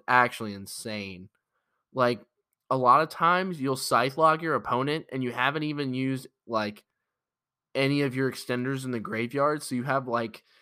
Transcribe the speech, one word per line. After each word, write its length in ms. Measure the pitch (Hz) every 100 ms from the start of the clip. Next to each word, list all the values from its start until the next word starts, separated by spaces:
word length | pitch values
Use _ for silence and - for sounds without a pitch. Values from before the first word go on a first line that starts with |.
| -
actually 460 | 123 120 - 110
insane. 760 | 98 98 - 113 107 98 90 92 _ _ _ _ _ _
Like, 320 | 131 123 117 - _ _ _ -
a 80 | 131
lot 240 | 123 139
of 80 | 156
times 500 | - 170 180 190 165
you'll 160 | 135 131
Scythe 420 | - 120 131 139
Log 240 | 160 160
your 140 | 165 131
opponent 520 | - 123 139 156 -
and 100 | 131
you 120 | 123
haven't 300 | 120 131 156
even 300 | 151 147 139
used, 340 | 127 131 131 - _ -
like, 380 | 113 104 107 _ _ _ _ _ _ _ _ _ 131
any 280 | 139 143
of 120 | 143 127
your 160 | 131
extenders 540 | - - 123 127 135 131
in 60 |
the 80 | 117
graveyard, 600 | 104 110 120 139 143 151
so 140 | - 127
you 80 |
have, 240 | 120 135 127
like, 380 | 117 117 - _ _